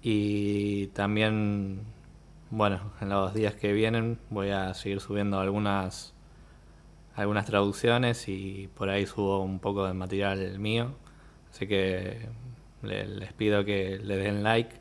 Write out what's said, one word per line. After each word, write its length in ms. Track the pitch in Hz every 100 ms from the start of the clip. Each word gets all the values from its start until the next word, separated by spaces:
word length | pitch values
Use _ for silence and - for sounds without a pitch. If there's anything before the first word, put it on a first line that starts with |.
Y 840 | 120 107 104 104 101 101 104 101 98
también, 920 | - 101 107 107 107 104 104 98 95 107 - - - - - -
bueno, 400 | 110 104 92 104 -
en 80 | 98
los 240 | 98 95
días 220 | 107 104 101
que 180 | 104
vienen 460 | 101 110 113 113 117 -
voy 200 | 107 98
a 220 | 98 92 92
seguir 240 | 101 98
subiendo 400 | - 101 101 98
algunas, 760 | 95 101 104 98 92 - - - - - - - - - - - - -
algunas 320 | 101 104 98
traducciones 800 | 104 101 98 120 120 123 117 -
y 420 | 95 98 98 98 -
por 140 | 98
ahí 180 | 98 95
subo 340 | - 101 98
un 180 | 95 95
poco 280 | - 101 95
de 60 |
material 680 | 92 92 95 98 95 95 95
mío. 340 | 107 113 120 139 - - - - -
Así 160 | - 98
que 600 | 101 95 92 95 110 113 113 123 120 - -
le-, 240 | 107 101 101
les 260 | 101 95
pido 320 | - 107 104 98
que 320 | 101 95 98
le 200 | 104 98
den 260 | 98 101
like 320 | 104 113 120 -